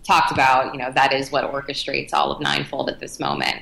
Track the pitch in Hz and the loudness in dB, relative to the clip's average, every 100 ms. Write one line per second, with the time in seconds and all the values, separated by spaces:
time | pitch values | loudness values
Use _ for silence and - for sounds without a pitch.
0 | - 175 - - 135 131 131 139 127 135 | 2 4 4 4 4 4 2 -4 -4 2
1 | 139 135 135 143 - 139 139 139 - 139 | 2 2 0 -2 -2 -4 -6 -6 -4 -4
2 | - 71 71 - 71 71 69 - - - | -2 0 0 0 -2 -2 -2 -4 -4 -6
3 | - - - 139 131 - | -10 -6 -4 -2 -2 -4